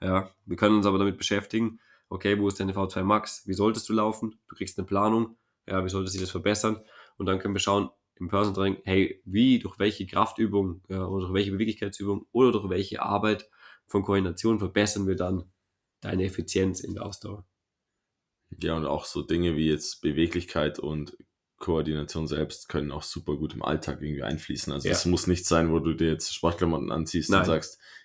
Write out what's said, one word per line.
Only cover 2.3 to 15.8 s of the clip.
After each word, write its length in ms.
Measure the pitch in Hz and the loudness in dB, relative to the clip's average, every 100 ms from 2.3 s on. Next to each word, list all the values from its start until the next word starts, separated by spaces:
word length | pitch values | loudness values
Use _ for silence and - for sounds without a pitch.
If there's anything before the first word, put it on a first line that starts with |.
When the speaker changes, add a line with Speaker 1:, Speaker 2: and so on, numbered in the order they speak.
| 101 | 2
Speaker 1:
wo 80 | 101 | 2
ist 120 | 98 | 0
deine 140 | 95 | -2
V 140 | 98 92 | 0 -2
zwei 160 | 98 | 0
Max? 440 | 95 104 - - 104 | 2 2 0 -8 -4
Wie 60 | |
solltest 340 | 95 107 113 - | 2 2 2 0
du 40 | |
laufen? 460 | 110 107 107 110 - - | 2 0 -2 -6 -8 -18
Du 60 | - | -10
kriegst 220 | 95 - | -8 -8
eine 100 | 92 | -4
Planung. 500 | 101 107 113 113 - _ _ - | 0 2 2 0 -6 _ _ -4
Ja, 160 | 95 92 | -2 -2
wie 40 | |
sollte 200 | 95 92 | -2 -4
sich 100 | 95 | -4
das 120 | 92 | -6
verbessern? 500 | 87 98 104 110 107 - - - - | -2 0 2 0 -2 -8 -20 -20 -6
Und 80 | 95 | -2
dann 120 | 95 | 0
können 140 | 101 | 0
wir 60 | 98 | 0
schauen 300 | - 101 - - _ - | 2 2 0 -6 _ -12
im 120 | 90 | -2
Personal 280 | 101 104 98 | 0 2 2
Training, 260 | 98 98 - | 0 0 2
hey, 360 | 95 95 - 95 | 4 4 0 -2
wie, 340 | 101 131 123 | 4 6 6
durch 200 | - - | 2 -2
welche 260 | 104 - 95 | 0 0 -2
Kraftübung, 760 | - 104 - 110 101 95 87 - | 0 0 0 2 2 0 -2 -6
ja, 160 | 95 92 | -4 -2
oder 200 | 98 92 | -2 0
durch 80 | |
welche 180 | 95 101 | 0 0
Beweglichkeitsübung 760 | 95 110 - 101 - 101 98 - | 0 -2 -2 -6 -4 -2 -2 0
oder 200 | 117 127 | 4 6
durch 180 | 110 98 | 4 0
welche 320 | 92 98 - | -2 -2 -4
Arbeit 480 | 104 101 107 104 - _ - - - | 0 2 2 0 -4 _ -20 -20 -4
von 160 | 101 | 0
Koordination 560 | 95 98 92 85 113 107 | 2 2 2 0 0 0
verbessern 480 | 95 98 104 101 95 | 0 2 2 0 0
wir 80 | 87 | 0
dann 360 | 90 92 - _ _ _ | -2 -2 -6 _ _ _